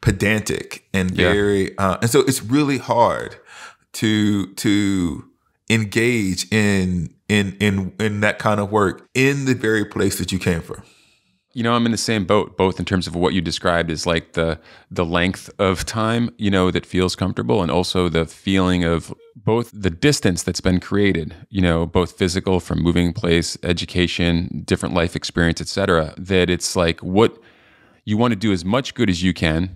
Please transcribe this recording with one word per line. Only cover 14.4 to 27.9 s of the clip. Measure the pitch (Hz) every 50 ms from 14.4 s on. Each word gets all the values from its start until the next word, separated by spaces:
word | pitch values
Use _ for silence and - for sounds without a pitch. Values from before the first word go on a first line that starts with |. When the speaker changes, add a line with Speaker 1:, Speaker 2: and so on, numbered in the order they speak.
| 82 82 80 - _ - - - - _
Speaker 2:
the | - - 90
length | 82 85 87 87 92 95 - - - - _
of | 101 92 95 85 -
time, | - - 113 110 110 113 117 120 113 - _
you | 110 101
know, | 98 95 92 92
that | 82 87 -
feels | - - 90 92 90 -
comfortable, | - 98 92 98 - 104 117 123 110 90
and | 78
also | 67 85 90 - - 95 90 87
the | 78 82 82 78
feeling | - - - - 95 95 92 90 90 90 87
of | 82 85 82 - - - _ - - _
both | - 107 101 110 117 120 - -
the | 104 101 101
distance | 85 85 - 147 147 - - 104 90 85 -
that's | - 87 -
been | - 95 90 90
created, | - - - 101 104 101 92 85 80 76 - - - _
you | - 101
know, | 92 87 82 82 85 80
both | - 98 90 87
physical | - - 98 92 85 95 87 - 95 90
from | - - 82 80 82
moving | 85 85 87 87 87
place, | 82 - - 87 85 85 82 - - - -
education, | 82 90 85 - - - 90 90 82 - - 90 87 85 85 85 - - 73 90
different | - 95 90 - - -
life | 90 82 85 -
experience, | 78 - - - - 85 82 82 -
et | - -
cetera, | - - 98 98 92 82 78 78 - -
that | 95 90 98 92 90 85
it's | 90 85 - - -
like, | 98 87 82 85 -
what | - 90 92 98 113 - - - - - _ _ _ _ _ _ _ _